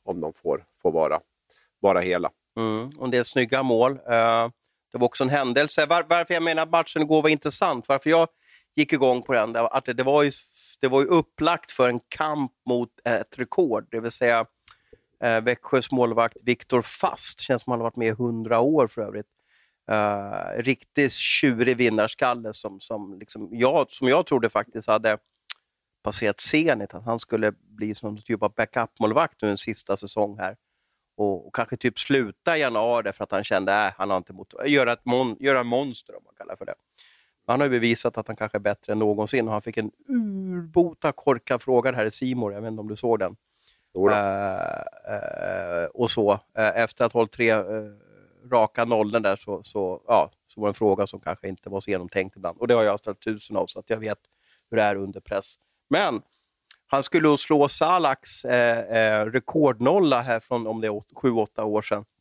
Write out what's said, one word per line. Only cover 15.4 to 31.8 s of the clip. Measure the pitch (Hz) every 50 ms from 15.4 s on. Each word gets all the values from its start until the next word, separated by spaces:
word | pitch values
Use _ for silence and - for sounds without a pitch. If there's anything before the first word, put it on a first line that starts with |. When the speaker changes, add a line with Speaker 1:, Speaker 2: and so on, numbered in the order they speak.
Speaker 2:
Växjös | 110 123 120 - - - 139 131 117 -
målvakt | 139 127 123 117 113 117 117 113 - -
Viktor | - 123 123 - - - 131 120
Fast, | 110 - - - - - - - - - - -
känns | - - 131 113 -
som | -
han | 123 117
har | 113
varit | 113 -
med | 123 117
i | 113
hundra | 107 107 123 120 117 113 113 113 117 113
år | 120 143 160 151 123
för | 107 - 117
övrigt. | 107 101 101 104 104 _ _ _ _ _ _ _ _ _ _ _ _ -
Eh, | 110 107 104 104 104 101 101 101 101 90 85 - -
riktigt | 117 117 131 127 - _ _ _ 147 143 127 -
tjurig | - - - - - - 139 120 113 123 123 127
vinnarskalle | 117 127 117 107 110 104 110 - - 135 123 123 120 110 110 107
som, | - - 104 98 98
som, | - - 117 104 101 95 98 95
liksom | 107 - - 107 107 85
jag, | 110 117 120 131 156 156 131 -
som | - - 131
jag | 127 139 170 175
trodde | - 151 123 113 110
faktiskt | - 107 107 - - 110 -
hade | - 107 110 110 110 107 107 _ _ _ _ _ - - _ _ _ _ _ _ _ _ _ -
passerat | 110 104 - 117 104 101 -
Zenit, | - - - 156 165 165 131 107 101 - -
att | 90 110
han | 117 117 113
skulle | - - 117 110 107 107
bli | 104 _ _ _ 107 107 107 107 104
som | - - 107
någon | 104 104 -
typ | - 113 101 107
av | 104 -
backup-målvakt | - 113 - - 127 117 - _ - 110 107 113 147 165 - _ _
nu | 110 104
en | 101
sista | - - - 107 - - - 101
säsong | - 104 98 - 110 104 104 101
här. | 104 95 92 107 - _ _ _ _ _ _ _ _ _ _ _
Och, | - 104 101 98 87 -
och | 95 -
kanske | - 117 - 127
typ | -